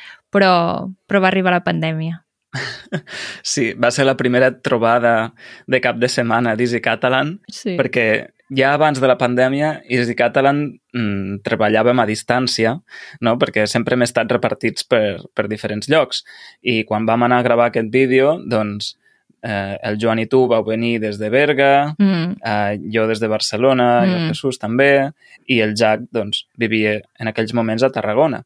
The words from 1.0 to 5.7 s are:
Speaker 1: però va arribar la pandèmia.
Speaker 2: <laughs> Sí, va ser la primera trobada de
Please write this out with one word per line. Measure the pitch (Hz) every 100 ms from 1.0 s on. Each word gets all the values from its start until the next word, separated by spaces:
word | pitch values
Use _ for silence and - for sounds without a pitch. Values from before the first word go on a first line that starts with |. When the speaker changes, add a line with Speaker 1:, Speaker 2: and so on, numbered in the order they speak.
| -
Speaker 1:
però | 202
va | 185
arribar | 190 185
la | 175
pandèmia. | 175 165 160 160 160 165 _ _ _
Speaker 2:
<laughs> | - - - - 185 - - - -
Sí, | - - 113
va | 117 120
ser | 147 135
la | 123
primera | 123 123 127 123
trobada | - 120 113 120 120 113 113 - - -
de | -